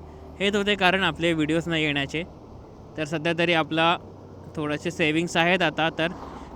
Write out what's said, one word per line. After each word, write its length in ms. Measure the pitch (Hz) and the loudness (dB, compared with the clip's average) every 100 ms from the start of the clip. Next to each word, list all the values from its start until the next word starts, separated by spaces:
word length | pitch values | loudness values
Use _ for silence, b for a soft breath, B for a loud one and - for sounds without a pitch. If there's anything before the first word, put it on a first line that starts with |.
| B B B - | B B B -2
हेच 160 | 202 208 | 0 2
होते 180 | 202 | 2
कारण 280 | 202 180 190 | 4 4 4
आपले 300 | 180 151 170 | 2 2 2
व्हिडिओज 360 | 160 151 165 165 | 2 2 2 0
न 40 | |
येण्याचे. 500 | 165 151 143 139 151 185 - - - - - - - | 0 0 0 -2 -4 -6 -12 -18 -18 -18 -18 -12 -6
तर 80 | |
सध्या 280 | 151 160 165 170 | -4 -2 0 2
तरी 140 | 170 | 4
आपला 440 | 165 151 160 165 175 - - - - - - | 2 2 2 4 2 -4 -18 -18 -18 -12 -6
थोडेसे 340 | 147 143 175 | -4 -4 -4
सेव्हिंग्स 460 | 170 156 156 170 175 | 0 2 2 2 2
आहेत 260 | 170 185 | 4 4
आता, 260 | 165 151 160 160 | 2 2 0 0
तर 100 | 165 - B B B | -2 -2 B B B